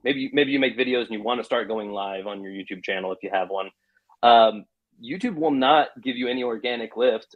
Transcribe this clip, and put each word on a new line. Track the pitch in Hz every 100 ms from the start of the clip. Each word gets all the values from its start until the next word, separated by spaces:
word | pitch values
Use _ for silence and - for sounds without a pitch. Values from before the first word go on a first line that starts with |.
maybe, | 123 139 131
maybe | 139 139
you | 139
make | 131 110
videos | 127 123
and | 110
you | 107
wanna | 107 120
start | - 120 104
going | 110 104
live | 101 98 95 101
on | 101
your | 98
YouTube | 95 95 95
channel | - 95 95
if | 92
you | 98
have | 98 92
one, | 98 95 - _ _ _ _
um, | 120 117 110 107 - _ _ _
YouTube | 117 185 247 156
will | 156
not | 135 131 156 139 120
give | 127 120
you | 123
any | 127
organic | 123 113 123 120 110 110
lift | 127 110 -